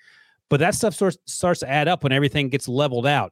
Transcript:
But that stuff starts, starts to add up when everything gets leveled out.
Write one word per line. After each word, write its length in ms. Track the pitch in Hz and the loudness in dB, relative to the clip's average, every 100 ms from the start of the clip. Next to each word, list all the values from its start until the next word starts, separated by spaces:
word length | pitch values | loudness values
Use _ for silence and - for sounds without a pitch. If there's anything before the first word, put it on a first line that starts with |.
| _ _ _ _ - | _ _ _ _ 0
But 100 | 143 | 2
that 160 | 175 196 | 2 2
stuff 180 | 214 | -2
starts, 240 | - 190 - - | 0 -2 -2 -10
starts 360 | - 180 170 | -4 -2 -2
to 80 | 131 | 0
add 180 | 147 147 | 0 0
up 160 | - | 0
when 80 | 139 | 0
everything 380 | 135 143 151 135 | 2 2 0 -2
gets 180 | 131 - | -2 -2
leveled 400 | 127 147 120 135 | -2 0 0 0
out. 240 | 139 95 | 0 -2